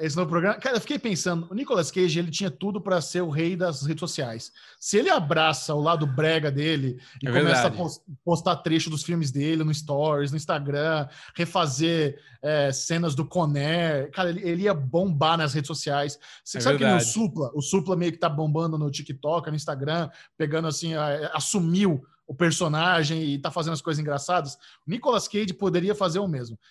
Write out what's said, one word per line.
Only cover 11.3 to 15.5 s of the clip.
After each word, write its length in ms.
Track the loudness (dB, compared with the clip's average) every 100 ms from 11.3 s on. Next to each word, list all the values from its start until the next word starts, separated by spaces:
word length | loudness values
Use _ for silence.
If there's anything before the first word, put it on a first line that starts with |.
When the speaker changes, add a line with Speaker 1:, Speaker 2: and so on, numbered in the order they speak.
| -4
Speaker 1:
refazer, 840 | -2 0 0 2 2 2 0 -2 -14 -6
é, 300 | 0 2 2
cenas 420 | 0 -2 -2 0
do 100 | 0
Conair, 840 | -2 0 0 2 0 0 0 0 -2
cara, 220 | -2 -2
ele, 100 | -2 -2
ele 140 | 0
ia 100 | 0
bombar 640 | 0 0 2 2 2 2 2
nas 160 | 2